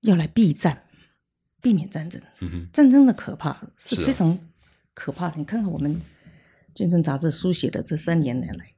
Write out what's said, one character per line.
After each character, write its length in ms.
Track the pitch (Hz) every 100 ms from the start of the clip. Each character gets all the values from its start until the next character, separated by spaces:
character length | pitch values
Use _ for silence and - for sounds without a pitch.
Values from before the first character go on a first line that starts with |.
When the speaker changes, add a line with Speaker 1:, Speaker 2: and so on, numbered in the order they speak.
Speaker 1:
要 140 | - 180
来 120 | 156
避 240 | - 208
战， 320 | - 170 139 _ _ _ _ _ _ _ _
避 120 | 247
免 160 | 196 156
战 200 | - 156
争。 120 | - - _
Speaker 2:
嗯 80 | 90
哼。 180 | 87 87
Speaker 1:
战 180 | - 285
争 140 | 262 269
的 80 |
可 200 | 208 -
怕 280 | 151 151 - - _
是 180 | - 220
非 80 | 170
常 220 | 262 165
Speaker 2:
是 40 | 180
啊。 20 | - _ _ _ _
Speaker 1:
可 180 | - -
怕 180 | 175 175
的。 60 | 151
你 80 | 147
看 160 | 220
看 100 | 202
我 60 | 160
们 240 | 139 160 - _ - - _ _ _ -
眷 140 | 185
村 120 | 170
杂 160 | 160 135
志 140 | 160
书 220 | 151 185
写 160 | 175 -
的 120 | -
这 140 | - 156
三 240 | 165 170
年 220 | 139 123
来 320 | - 87 -